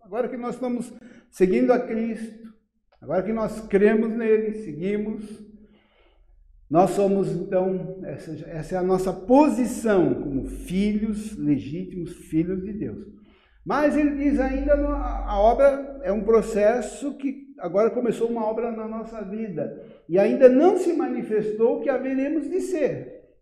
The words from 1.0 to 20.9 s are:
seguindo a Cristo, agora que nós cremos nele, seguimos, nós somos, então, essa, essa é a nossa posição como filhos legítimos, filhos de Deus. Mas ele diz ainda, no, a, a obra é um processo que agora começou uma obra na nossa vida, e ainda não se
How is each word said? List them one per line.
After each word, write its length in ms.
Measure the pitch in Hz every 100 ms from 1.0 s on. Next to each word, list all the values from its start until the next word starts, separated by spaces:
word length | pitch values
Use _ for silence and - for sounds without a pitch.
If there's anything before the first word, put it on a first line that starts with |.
| - - _
seguindo 440 | - 185 220 254
a 60 | 240
Cristo, 680 | - 220 226 214 - - - _ _ _ _ _
agora 220 | 117 170
que 100 | 190
nós 260 | 226 214 - -
cremos 420 | 196 208 226 226
nele, 440 | 226 220 220 214
seguimos, 920 | 214 160 147 190 208 208 208 - - - - - _ _ _ _ _ _ _ _ _ _
nós 220 | 156 185
somos, 400 | 196 196 196 160
então, 680 | 165 - 185 185 185 165 -
essa, 280 | 151 143 - 156 -
essa 260 | 165 - 185
é 20 |
a 60 |
nossa 280 | 185 185 190
posição 1000 | 180 - 262 302 226 226 - 226 196 156
como 320 | - 143 135 -
filhos 920 | - - 185 208 208 220 208 - 151
legítimos, 760 | 147 131 127 165 180 180 160 - -
filhos 340 | 156 175 190
de 100 | 196
Deus. 320 | 208 127 101 - - _ _ _ _ -
Mas 320 | 254 294 294
ele 180 | 294 277
diz 240 | 285 233
ainda, 360 | 262 269 285 285
no, 120 | 285
a, 380 | 285 - - -
a 120 | 208
obra 600 | 214 240 277 269 - -
é 80 | 180
um 120 | 214
processo 920 | 208 226 - 202 208 240 220 - 285 -
que 360 | 277 - - -
agora 300 | 175 185 220
começou 400 | 240 240 - 226
uma 160 | 233 220
obra 260 | 226 233
na 160 | 220 220
nossa 340 | 220 220 226
vida, 600 | 190 214 220 156 - - - - -
e 100 | 175
ainda 300 | 202 - 254
não 300 | 254 349 370
se 160 | -